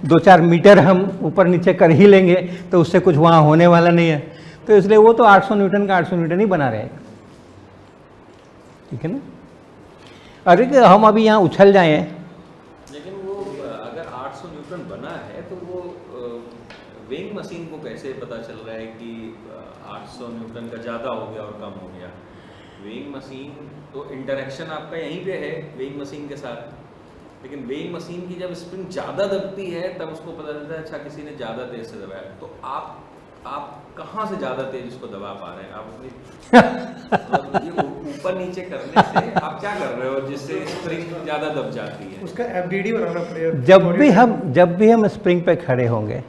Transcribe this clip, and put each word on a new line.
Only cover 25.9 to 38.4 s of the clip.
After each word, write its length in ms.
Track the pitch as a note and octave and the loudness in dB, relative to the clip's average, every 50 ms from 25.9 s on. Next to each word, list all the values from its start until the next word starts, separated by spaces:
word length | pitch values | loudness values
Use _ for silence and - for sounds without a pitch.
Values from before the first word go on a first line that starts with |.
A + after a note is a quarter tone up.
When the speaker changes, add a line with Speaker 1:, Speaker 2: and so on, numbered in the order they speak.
| C#3+ C#3+ | -12 -14
Speaker 2:
मशीन 280 | C#3 - D#3 D3 C#3+ C#3 | -14 -14 -14 -16 -16 -16
के 80 | C#3+ | -16
साथ, 360 | C3 C#3 B2 A#2+ A#2 - - - - - - - - - - - - - - - - - | -14 -14 -14 -14 -14 -16 -20 -20 -20 -20 -20 -20 -20 -20 -20 -20 -20 -20 -20 -20 -20 -20
लेकिन 220 | C3 C#3+ C#3+ B2 | -18 -18 -16 -12
वेइंग 280 | A#2 C3+ D3+ E3 F3 F3 | -12 -10 -10 -10 -12 -12
मशीन 260 | E3+ - E3+ F3 F3 | -14 -14 -14 -14 -14
की 200 | F3+ F3+ F3 E3+ | -14 -14 -14 -12
जब 140 | F3+ F3+ F3 | -12 -12 -14
स्प्रिंग 340 | E3+ - - F#3+ F#3+ F#3 - | -14 -16 -16 -16 -16 -16 -12
ज़्यादा 380 | - - - - - F3+ G3+ | -12 -12 -12 -10 -6 -6 -4
दबती 440 | G3 G3 F#3+ G3 F#3+ F#3+ G3 G3 F3+ | -4 -4 -6 -6 -8 -12 -12 -12 -12
है 280 | E3+ E3+ F3+ F#3 F3+ D#3+ | -10 -10 -10 -10 -10 -10
तब 60 | E3 | -14
उसको 280 | D#3 D#3 D#3 - E3+ D#3 | -14 -14 -16 -16 -18 -18
पता 200 | D#3 D3+ D3 D3 | -16 -14 -14 -14
चलता 220 | D3 C#3+ D3+ D#3+ | -14 -14 -14 -14
है, 60 | D#3+ | -14
अच्छा, 180 | D#3 - D#3 C#3+ | -14 -14 -16 -16
किसी 240 | C#3 D3 - D3 D3 | -16 -16 -18 -18 -18
ने 140 | D3 C#3+ | -18 -16
ज़्यादा 260 | C3 A#2+ - A#2 B2 B2+ | -14 -14 -14 -12 -12 -12
तेज़ 240 | B2 B2 A#2 A2+ | -14 -14 -16 -16
से 100 | A2 A2 | -16 -16
दबाया। 240 | G#2 G2 F#2 F#2+ F#2+ | -18 -18 -16 -16 -18
तो 380 | F#2 F#2+ - - - - - - - | -18 -18 -20 -20 -20 -20 -20 -18 -14
आप, 400 | B2+ C3+ D3+ D#3 - - - - - - - - - - - - | -12 -12 -12 -12 -14 -20 -20 -20 -20 -20 -20 -20 -20 -20 -20 -18
आप 360 | B2 C3+ D3 - - - - - - - - | -16 -14 -14 -14 -16 -20 -20 -20 -20 -20 -20
कहाँ 280 | - - - - - | -20 -16 -10 -10 -10
से 100 | G3 G3 | -8 -8
ज़्यादा 260 | - C#3 C3 B2+ C3 C3 | -10 -8 -10 -8 -8 -10
तेज़ 240 | C3 C3+ B2+ A#2+ | -10 -10 -12 -14
उसको 200 | A#2 A2+ - B2 | -14 -16 -16 -18
दबा 260 | A2+ G2+ G2 G2+ G2+ G2 | -16 -16 -14 -14 -14 -14
पा 220 | - - F2 F2 | -16 -16 -16 -16
रहे 100 | F#2 F#2+ | -18 -18
हैं? 80 | G2 G2 | -18 -18
आप 140 | G#2 A2 A2 | -18 -18 -18
अपनी, 220 | - - C3 C3 - - - - - - - - - | -20 -20 -20 -20 -20 -20 -20 -20 -20 -20 -8 4 4
Speaker 1:
<laughs> 60 | B3 - - - - - - - - - - - - - - - | 4 6 4 -2 -8 -12 -14 -16 -18 -10 -6 -6 -6 -4 -4 -6
Speaker 2:
मतलब, 320 | - - - - - - | -6 -6 -4 -6 -6 -6
ये 60 | E3 | -6
ऊ-, 440 | E3+ - - C#3 C#3 C#3+ - D3 C#3 | -8 -6 -8 -8 -8 -14 -14 -14 -14
ऊपर 240 | - - F#3 F#3 | -10 -8 -8 -8
नीचे 220 | F#3 | -8